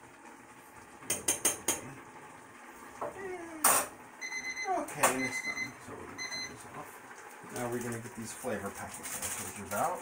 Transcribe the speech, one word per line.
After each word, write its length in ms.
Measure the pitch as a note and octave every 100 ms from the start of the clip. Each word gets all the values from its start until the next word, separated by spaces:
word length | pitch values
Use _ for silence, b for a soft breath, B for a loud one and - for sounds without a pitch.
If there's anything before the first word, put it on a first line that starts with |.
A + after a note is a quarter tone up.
| - - - - - - - - - - - - - - - - - - C3 C3+ - - - - - - - - - - - F#4+ G4 F4+ E4 D#4+ D4+ - - - - - - - - - F#4+
Okay, 460 | F4 C#4+ - - C3
and 80 |
it's 180 | C3 - -
done. 280 | - - - -
So 60 |
we're 120 | - -
gonna 160 | - -
turn 140 | G2+ G2+
this 120 | - - -
off. 120 | - - - - - - - A#2+
Now 100 | B2
we're 100 | A#2+
gonna 160 | A#2+ A#2
get 180 | A2+ A2+
these 160 | A2
flavor 380 | - B2+ G#2 G2
packets 480 | - G2 - - -
that 80 | -
I 40 | -
told 140 | - -
you 80 | -
about, 320 | - D#3 F3